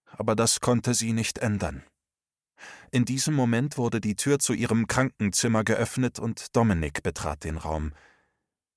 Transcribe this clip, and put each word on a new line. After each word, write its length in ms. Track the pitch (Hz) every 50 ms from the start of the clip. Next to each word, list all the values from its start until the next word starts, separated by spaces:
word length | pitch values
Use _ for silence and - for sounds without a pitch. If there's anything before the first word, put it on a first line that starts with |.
| _
Aber 280 | _ - - 107 110 110
das 260 | 104 113 117 - -
konnte 340 | - - 123 117 - 123 120
sie 180 | 107 113 113 113
nicht 260 | 113 113 - - -
ändern. 460 | - 113 107 101 95 82 67 65 - _ _ _ _ _ _ _ _ _ _ _ _ _ _ - - - - - - -
In 140 | - 127 120
diesem 300 | 107 127 135 - 151 156
Moment 420 | 143 127 117 117 117 131 151 -
wurde 240 | - 123 117 110 113
die 160 | 98 107 104
Tür 220 | - - 139 143 143
zu 160 | - - 127
ihrem 320 | - 113 117 110 117 113
Krankenzimmer 760 | - - 127 131 131 - - 110 101 90 - - 120 113 110 110
geöffnet 560 | 107 113 101 113 - - 131 127 120 - -
und 380 | - 117 107 - - - -
Dominik 460 | 120 117 113 98 82 78 73 - - -
betrat 420 | 95 78 - - 82 73 73 -
den 140 | 82 78 80
Raum. 340 | - 78 78 78 76 78 76 - - - _ _ _ _ _ _ _ _ _ _ _ _ _